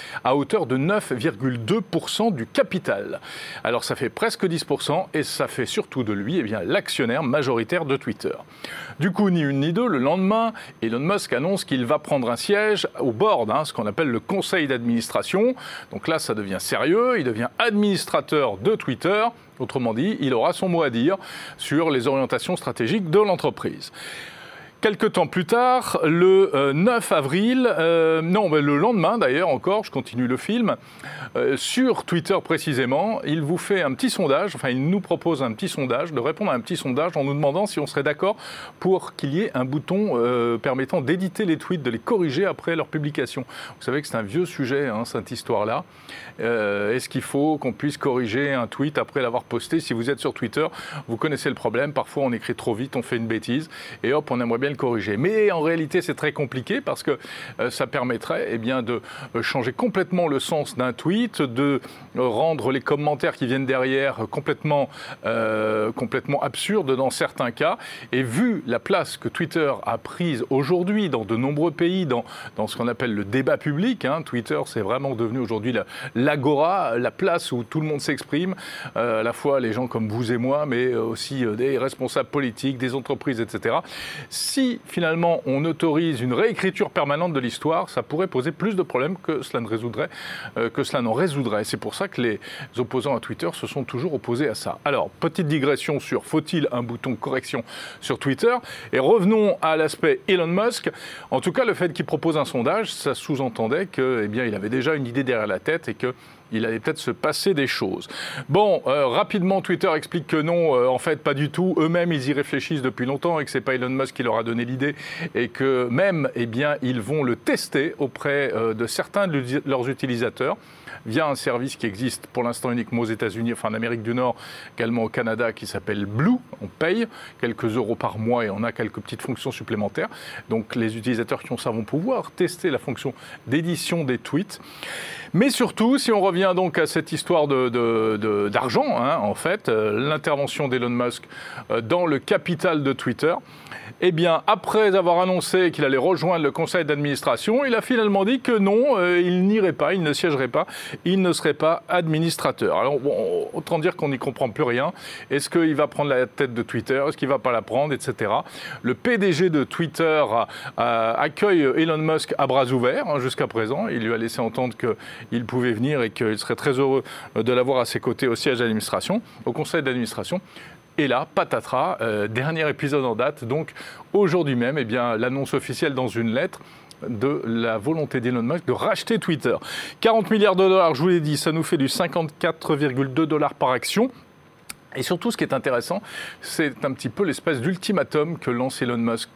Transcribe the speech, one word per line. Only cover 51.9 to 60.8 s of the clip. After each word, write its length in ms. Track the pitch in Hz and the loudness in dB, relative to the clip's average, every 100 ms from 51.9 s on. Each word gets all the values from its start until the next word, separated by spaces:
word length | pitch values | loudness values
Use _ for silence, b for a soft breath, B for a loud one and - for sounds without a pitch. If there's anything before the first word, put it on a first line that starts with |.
Parfois, 300 | 139 110 - | -2 -4 0
on 100 | 135 | 0
écrit 220 | 113 - 117 | 0 -4 -4
trop 180 | - | -2
vite, 240 | 107 139 131 | -2 -2 -4
on 40 | |
fait 140 | - 120 | -4 -4
une 120 | 113 | -2
bêtise, 420 | 113 113 127 156 B B B | -2 0 -2 -2 B B B
et 80 | 110 | 0
hop, 180 | 147 147 | 0 0
on 120 | 123 | -2
aimerait 160 | 120 117 | 0 0
bien 140 | 143 | 0
le 20 | |
corriger. 440 | 135 131 113 101 101 | 0 0 0 0 0
Mais 340 | 165 220 208 | 2 4 2
en 100 | 170 | 2
réalité, 400 | 156 170 156 185 | 0 0 0 0
c'est 140 | 160 139 | 0 -2
très 160 | 151 | -2
compliqué 500 | 143 135 131 - 233 | -2 -4 -4 -2 -4
parce 220 | - 131 | -2 -4
que, 160 | - 135 B B B B | -2 -4 B B B B
euh, 100 | 123 | -4
ça 160 | - 127 | -2 -2
permettrait, 600 | 147 123 113 - 165 165 | -2 -2 -2 -2 -4 -2
eh 60 | 113 | -2
bien, 240 | 113 131 | -2 -2
de, 220 | 117 117 B B 135 117 | -2 -4 B B -6 -4
euh, 80 | |
changer 280 | 117 143 120 | -2 -2 -2
complètement 560 | - 240 190 180 180 170 | 0 0 0 0 0 0
le 120 | 135 | 0
sens 360 | - 156 - | 0 -2 -2
d'un 180 | - | -2